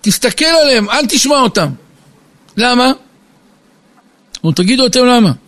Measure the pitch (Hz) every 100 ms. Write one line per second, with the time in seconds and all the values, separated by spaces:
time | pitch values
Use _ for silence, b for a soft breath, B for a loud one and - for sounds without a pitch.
0 | 208 - 294 - 311 330 294 247 208 220
1 | 254 262 269 285 240 208 151 131 _ _
2 | _ _ _ _ _ - 240 247 262 277
3 | _ _ _ _ _ _ _ _ _ _
4 | _ _ _ - 160 147 185 254 254 247
5 | 247 240 202 127